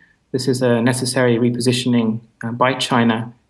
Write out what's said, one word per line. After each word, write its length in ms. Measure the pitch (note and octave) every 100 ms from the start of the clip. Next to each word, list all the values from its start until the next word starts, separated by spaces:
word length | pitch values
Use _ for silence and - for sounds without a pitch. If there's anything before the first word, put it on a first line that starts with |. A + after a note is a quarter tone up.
| _ _ -
This 160 | C3 C3+
is 120 | B2+
a 220 | B2 A#2
necessary 560 | A#2+ B2 B2 C3+ B2+ A#2
repositioning, 800 | A#2+ A#2+ B2 A#2 B2+ A#2+ A2 A2 - -
uh, 80 | A#2
by 240 | A#2+ C3
China 580 | C3 - B2+ A#2 A2 A#2 -